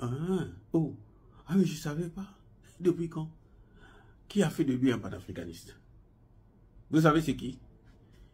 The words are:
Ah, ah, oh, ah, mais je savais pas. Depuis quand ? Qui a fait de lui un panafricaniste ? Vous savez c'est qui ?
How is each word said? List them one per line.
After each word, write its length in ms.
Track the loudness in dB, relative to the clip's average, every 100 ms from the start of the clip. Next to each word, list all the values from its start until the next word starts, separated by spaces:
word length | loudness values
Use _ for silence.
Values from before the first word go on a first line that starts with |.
Ah, 100 | -6
ah, 340 | -4 -2 -2 -2 -10 -4
oh, 220 | 0 0 -4 -18 -20 -20 -20 -2
ah, 100 | 2
mais 80 |
je 100 | 2
savais 340 | 0 -6 -4 -6
pas. 200 | -8 -14 -16 -20 -20 -20 -2
Depuis 300 | 0 0 -2
quand ? 220 | -6 -8 -12 -20 -20 -20 -20 -20 -20 -20 -20 -4
Qui 140 | 0
a 80 | 2
fait 140 | 2
de 100 | 0
lui 180 | 2 2
un 60 | 2
panafricaniste ? 760 | -4 -10 -10 -10 -10 -12 -18 -20 -20 -20 -20 _ -20 -20 -20 -20 -20 -20 0
Vous 100 | 4
savez 220 | 6 6
c'est 140 | 2 -4
qui ? 220 | -6 -10 -18 -20 -20 -20 -20 -20 -20